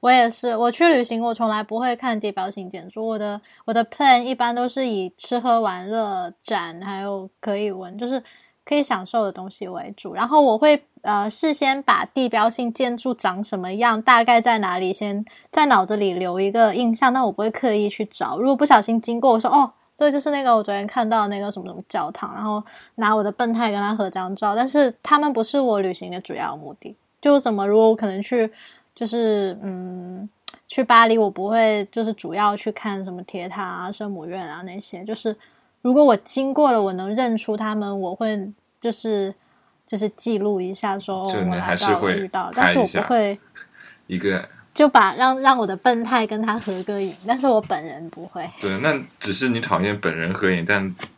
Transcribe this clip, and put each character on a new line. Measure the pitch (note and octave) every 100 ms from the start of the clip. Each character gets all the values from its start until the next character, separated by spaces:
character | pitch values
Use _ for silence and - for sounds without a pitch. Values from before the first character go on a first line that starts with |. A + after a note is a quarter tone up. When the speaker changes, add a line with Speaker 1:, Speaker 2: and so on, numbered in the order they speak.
Speaker 1:
我 | A#3+
也 | B3+ A#3
是， | A3+ B3 A3
我 | A#3+
去 | A#3+ E4+
旅 | D4
行， | A#3+ A3+
我 | A#3
从 | A3+ A3+
来 | G#3+
不 | G#3+ A3
会 | B3
看 | A#3+ C4 A3
地 | G#3+
标 | G3+ F#3
性 | G3+ F#3
建 | F#3 F3
筑， | A3 A3+
我 | A3
的， | G#3 G#3 _ _
我 | -
的 | A3+
plan | A3+ - C#4+ B3
一 | B3
般 | B3+ A#3+
都 | A#3+ B3
是 | B3+ C4
以 | G#3 F#3 _
吃 | - B3
喝 | B3 A#3
玩 | G#3+ F3+ F#3
乐 | A3 G#3+ F#3+ F3 -
展， | - G#3 E3+ E3
还 | G3 G3
有 | G3+ G3 F#3+ _
可 | - G3+
以 | G#3
闻， | F#3 F#3 G3+
就 | A#3+
是 | C4 A#3+ _ _ _
可 | -
以 | D4
享 | C#4+ G3+ F#3
受 | A#3
的 | G#3
东 | F#3+ F#3+
西 | - F#3+
为 | F3+ - G#3
主。 | G3
然 | E3+ A#3
后 | D4+
我 | C#4+ A3
会， | G3+ G3 _ _
呃， | - G#3 G#3
事 | - D#4+
先 | D4 C#4 C4+
把 | C#4 G#3+ -
地 | - B3
标 | A3+ A3
性 | A3+ A#3+
建 | A#3 C4 A#3+
筑 | C4
长 | A#3+ G3+ F#3
什 | G#3 G3
么 | F3+
样、 | G3 A#3+ A3
大 | A3+ B3
概 | A#3 A#3+
在 | A#3 A3+
哪 | F#3+ F3+
里， | F#3
先 | F#3 G#3 G3+ G#3+ - _
在 | - D4
脑 | A3+ F#3
子 | G#3+
里 | G3+
留 | F3+ F3+ F3+
一 | G3
个 | A3 A3
印 | F#3+ B3
象， | A3+ B3+
但 | B3+
我 | A#3+
不 | -
会 | G#3+
刻 | A3 B3+
意 | G#3+ G#3
去 | -
找。 | G#3+ - - -
如 | B3+
果 | C4+
不 | D4
小 | B3
心 | G#3 A3+
经 | A3+ A#3
过， | C4
我 | A3+
说 | A#3+
：“哦， | C#4+ C4+ _ _ _
这 | D4
就 | C#4+
是 | D4
那 | C#4+
个 | C4 A3+
我 |
昨 | G#3
天 | G3+ G3+
看 | - A3
到 | A3+ G#3
那 | G3+
个 | G3+
什 | G3+
么 | F3+
什 |
么 | F3 G3+
教 | G3 -
堂。” | - -
然 | G3+
后 | G#3+ G#3 G#3 - - -
拿 | G#3+
我 | A3
的 | G#3
笨 | G3+ A#3+
态 | A3+ A3+
跟 | G3+
他 | G3+
合 | A3 G3
张 | F#3 F#3
照， | G3 G#3+ G#3
但 | C4
是 | C#4+ C4+ A#3
他 | - D4
们 | D4
不 | B3
是 | A3+ C#4+
我 | C4 G#3
旅 | F#3+
行 | F3+ F3+
的 | F3+
主 | -
要 | - D#3 D3
目 | - -
的。 | - G#3 _ _
就 | D4 C#4+
怎 | C4
么， | G#3
如 | G3 G#3+
果 | A3
我 |
可 | A3 G#3+
能 | F#3+
去， | G#3 B3 A3 - - _ _
就 | _ A3
是， | A#3 A3+ G#3 G3 F#3
嗯， | G3 F#3 F#3 F3+ F3+ F#3 G#3 _ - - _
去 | -
巴 | B3+ A#3 A3+
黎， | A3+
我 | G#3
不 | F#3+ G3
会 | A3+ A3 G#3+ G3+
就 | -
是 | A3
主 | A3 -
要 | E3+ G#3 G3+
去 | -
看 | G#3 A3 G3
什 | F#3+
么 | F3+
铁 | F#3 F#3+ F3
塔 | F#3
啊、 | F#3+ F3+ F3+
圣 | G#3 G#3
母 | F#3+ D#3+
院 | F3+
啊 | E3+ D#3
那 | F#3 F#3
些。 | - E3+
就 | G3+
是 | A3 A3+ G#3 _ _ _ _
如 | B3
果 | B3+
我 | D4 G#3
经 | - - C4+
过 | C#4 D4
了， | A#3
我 | G3
能 | F#3 F#3+
认 | A3 B3+ A3
出 | - G#3+
他 | G#3+ G#3+
们， | G#3 G3
我 | F#3
会 | F#3+ A3+ G#3+ G3 G#3 _ _
就 | A#3
是， | A3 A3+ G#3 G3 G3 _ _ _ _ _
就 | G#3
是 | G#3
记 | - - G#3+
录 | G#3 G3+
一 | F3+
下 | G3 G#3+ G3
说， | G3 F#3+ F#3+
Speaker 2:
就 | F#3
你 | F2+
还 | F2 F2+ F2
是 | G2
会 |
Speaker 1:
哦， | -
我 | G2
来 |
到， | F2+
我 |
遇 | -
到， | F#3+ -
但 | - F2+
是 | C4+
我 |
不 | G#3 - -
会 |
Speaker 2:
拍 | A#3+ G#3
一 | G3+
下 | _ - - _ - - _
一 | F#2
个。 | G2 F#2 - - _
Speaker 1:
就 | - D4
把， | A#3+ G3
让， | F#3 B3+ C4
让 | C4+ B3+
我 |
的 | G#3 F#3+
笨 | B3+ A#3+
态 | A3+ B3 G#3+
跟 | G#3+
他 | A3 G#3+
合 | G#3+ F#3
个 | F#3 G3+
影， | F#3+ - F#3+
但 | B3+
是 | C4+
我 | A3
本 | G#3+ F#3
人 | D#3 D3 E3
不 | E3 F3
会。 | F#3 E3+ -
Speaker 2:
对， | G2+ F#2+
那 | C#3+ C#3+ B2 _
只 | G#2
是 | F#2 C3
你 | A#2
讨 | - E2
厌 | G2 G#2
本 | F2+ D#2+
人 | E2
合 | F#2+ F#2+
影， | F2+
但 | E2+ G2+ F#2+ F2+ -